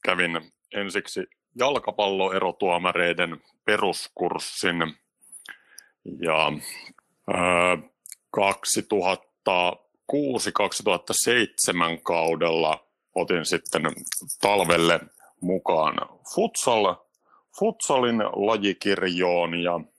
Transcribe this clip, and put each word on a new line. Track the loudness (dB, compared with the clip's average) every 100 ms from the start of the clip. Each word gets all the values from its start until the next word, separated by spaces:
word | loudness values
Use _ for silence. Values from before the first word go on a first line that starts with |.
kävin | 0 0 0 -2 -8 _ _
ensiksi | -8 -6 -6 -6 -10 -10 _ _ -2
jalkapalloerotuomareiden | 0 0 -4 0 0 2 0 0 -2 0 0 2 2 0 0 0 -2 -4 _ _
peruskurssin | -2 0 0 -2 -8 -4 -4 -4 -8 -4 -2 -2 -4 -6 _ _ _ -20 -20 -20 _ -20 _ _ -16 -8
ja, | -2 0 0 -2 -12 -16 -18 -20 _ _ -6
ö, | -2 2 2 2 0 -6 _ -20 -20 _
kaksituhatta | 0 0 0 -2 -4 -2 0 0 -2 _ _ 0 2 2 -2 _ _ -4
kuusi, | -2 0 -2 -4
kaksituhatta | -2 -2 0 0 0 0 -2
seitsemän | 2 2 2 0 -2 2 0 -2
kaudella | -2 0 2 2 2 2 2 0 _ _ _
otin | -4 0 0
sitten | 0 -4 -2 -2 -2 -4 -10 -10 -10 0
talvelle | 2 4 4 4 4 4 0 _ -20 _
mukaan | -2 -2 0 2 2 -2 -8 -14 -8
futsal-, | -2 -2 0 0 4 2 0 _ _ _ _ _ -2
futsalin | -2 -2 0 2 2 2 0
lajikirjoon | 0 0 2 0 -2 0 0 0 0 2 2 0 0
ja | -2 -2 -6